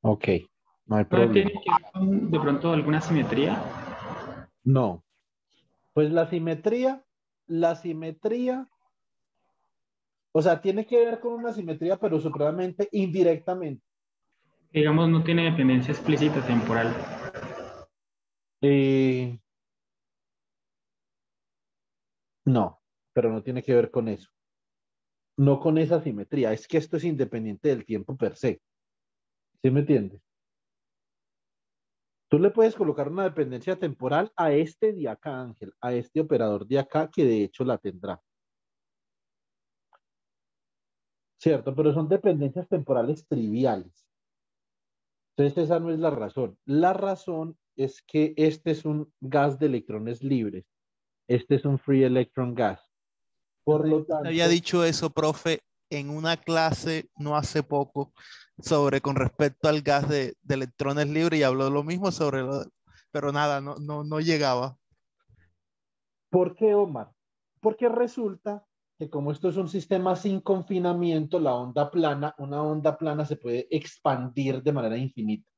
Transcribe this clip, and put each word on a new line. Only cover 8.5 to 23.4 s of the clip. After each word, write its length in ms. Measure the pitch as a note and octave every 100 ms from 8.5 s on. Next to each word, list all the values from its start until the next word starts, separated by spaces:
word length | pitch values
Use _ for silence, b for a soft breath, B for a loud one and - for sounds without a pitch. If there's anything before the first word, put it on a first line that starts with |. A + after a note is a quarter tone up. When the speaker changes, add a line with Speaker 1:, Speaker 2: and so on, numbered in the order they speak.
| B3+ C4 _ _ _ _ _ _ _ _ _ _ _ _ _ _ _ _
Speaker 1:
o 80 | D#3+
sea, 220 | E3 E3
tiene 240 | G3 G3 A3
que 180 | A#3+
ver 160 | A#3 A3+
con 140 | A#3+
una 180 | A#3 A#3
simetría, 460 | G#3+ F3 D3+ E3 F#3+
pero 200 | G#3 D#3+
supremamente 680 | D#3 C#3+ D3 E3 F#3 F3 G3+
indirectamente. 920 | G#3 F#3+ F3 E3+ E3 E3 F#3 E3 C3 _ _ _ _ _ _ _ _ _
Speaker 2:
Digamos, 400 | D#3+ D3+ D#3 E3
no 120 | E3
tiene 280 | E3 E3+ E3
dependencia 420 | E3 C3 B2+ B2+
explícita 480 | D3 - D3 D3+ D3 B2+
temporal. 500 | A#2+ A#2 A#2 A2+ A#2 - - - - - - - - - _ _ _ _ _ _ _
Speaker 1:
Eh, 760 | C#3+ C#3 C3+ C3+ C3 B2+ B2 A#2+ _ _ _ _ _ _ _ _ _ _ _ _ _ _ _ _ _ _ _ _ _ _ _ _ _ _ _ _ _ _ -
no, 340 | B2 F#2 - _ _ _
pero 200 | - A#2
no 100 | A2